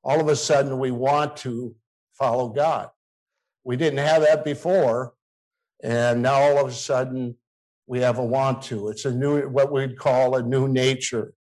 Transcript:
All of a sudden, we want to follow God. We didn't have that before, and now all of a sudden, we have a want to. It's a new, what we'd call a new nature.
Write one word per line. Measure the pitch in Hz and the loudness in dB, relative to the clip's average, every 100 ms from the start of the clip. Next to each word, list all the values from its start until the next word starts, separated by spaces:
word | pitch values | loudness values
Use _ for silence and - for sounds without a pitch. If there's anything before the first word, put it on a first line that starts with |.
All | 131 151 | 0 0
of | 156 | 2
a | 135 | 0
sudden, | - 139 139 131 | 2 2 2 -2
we | 131 | -2
want | 120 131 147 147 - | -2 0 0 0 -6
to | 131 120 123 117 _ _ _ | -8 -8 -10 -14 _ _ _
follow | _ 131 120 120 | _ -2 0 -2
God. | 135 156 131 - _ _ _ _ _ _ _ | 0 0 0 -6 _ _ _ _ _ _ _
We | 127 127 | -6 0
didn't | 160 139 | 0 0
have | 147 160 | 2 4
that | 151 156 | 4 4
before, | 151 139 175 190 135 117 131 _ _ _ _ _ _ _ | 0 -4 0 2 2 0 -4 _ _ _ _ _ _ _
and | - 120 120 120 | -4 0 2 2
now | 127 139 | 2 4
all | 143 143 | 4 4
of | 131 | 0
a | |
sudden, | 120 - 131 131 131 123 117 _ _ _ _ - | -4 -4 -2 -2 -6 -8 -10 _ _ _ _ -8
we | 123 | 0
have | 127 117 | 0 0
a | |
want | 120 131 135 127 | 0 0 0 -2
to. | - 110 104 | -6 -8 -8
It's | 107 | -6
a | 139 | -4
new, | 123 143 147 139 | -2 0 0 0
what | 135 139 | 2 2
we'd | 143 135 117 | 2 -2 -2
call | 147 127 127 131 | 0 2 2 0
a | |
new | 120 135 135 | 0 0 0
nature. | 127 131 131 - 117 104 _ | 2 0 0 -4 -6 -8 _